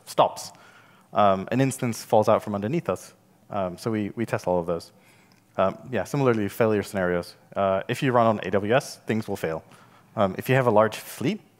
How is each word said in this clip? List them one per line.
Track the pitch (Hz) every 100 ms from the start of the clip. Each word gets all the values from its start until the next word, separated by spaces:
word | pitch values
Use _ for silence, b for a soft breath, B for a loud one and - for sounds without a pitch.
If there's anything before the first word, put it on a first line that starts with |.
| -
stops. | - 117 - - - b b b b b
Um, | - 104 95 92
an | 123
instance | 135 - 123 107
falls | - 110 107
out | 104
from | -
underneath | 101 104 165 127
us. | 90 - _ _ _ -
Um, | 104 92 85
so | 117
we, | 110 101 -
we | 110
test | 120 -
all | 90
of | 85
those. | 85 - _ b b b b b -
Um, | 95 - 131
yeah, | 113
similarly, | 90 143 131 113 98
failure | - 110 104
scenarios. | - 101 90 87 - - - 95
Uh, | 98 95 -
if | 123
you | 135
run | 120 113
on | 107
A | 92
W | 98 104
S, | 131 - - -
things | 110 107
will | 95
fail. | - 80 - b b b b
Um, | 110 98 95
if | -
you |
have | 131 123
a |
large | 104 110 -
fleet, | - - 123 214 _